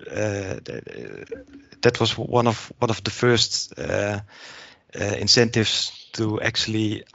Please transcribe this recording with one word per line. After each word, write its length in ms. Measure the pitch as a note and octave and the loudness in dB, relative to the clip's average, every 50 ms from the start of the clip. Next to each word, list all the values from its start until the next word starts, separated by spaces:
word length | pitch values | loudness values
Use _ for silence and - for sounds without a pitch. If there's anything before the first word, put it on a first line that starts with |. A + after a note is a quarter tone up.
| - - | -14 -8
uh, 480 | - G2+ G#2+ G#2+ G2+ G2+ G2 F#2+ - - - | -4 -2 -2 -2 -2 -2 -4 -6 -8 -8 -8
th-, 640 | - - A#1 - - - A1+ A#1+ G1+ G1+ G1+ - - - - - - - - - - - - | -8 -10 -10 -10 -12 -12 -12 -12 -12 -12 -14 -14 -12 -12 -14 -14 -16 -20 -20 -20 -20 -4 2
that 180 | - A#2+ B2 - | 2 4 4 4
was 160 | A#2 A2 - | 2 0 0
one 300 | - A2+ - A#2 B2 A#2 | -2 -4 0 2 2 4
of, 260 | A#2+ A2 - - - - - | 4 2 0 -2 -14 -6 -2
one 140 | B2 A2+ | 0 0
of 120 | A2 - G2+ | 0 0 -2
the 60 | A2 | -4
first, 640 | - - - B2 A#2+ A2 - - - - - - - - | -2 2 4 6 6 6 4 2 0 -4 -4 -6 -8 -8
uh, 400 | - E2 F#2 G2 G2+ G2+ G#2 G2+ G#2+ - - - - - - - - - - _ _ _ - | -4 -2 0 0 0 0 -2 -4 -6 -10 -16 -20 -20 -18 -18 -18 -20 -20 -20 _ _ _ -8
uh, 80 | - G2 G2+ G2+ C#2 | -4 -2 -2 -2 0
incentives 920 | G2+ G2+ - B2 A#2+ A2 A2 A#2 G#2+ - - - - - - - - - - | 2 4 6 6 6 6 6 4 4 4 2 0 -2 -4 -6 -12 -18 -10 -4
to 260 | - A2+ G#2+ G#2+ - | -2 0 0 0 0
actually, 640 | - A#2+ - - - - A2 A2 A2 G#2+ - - - - | -2 -2 0 -2 -2 0 0 0 0 0 -2 -4 -8 -8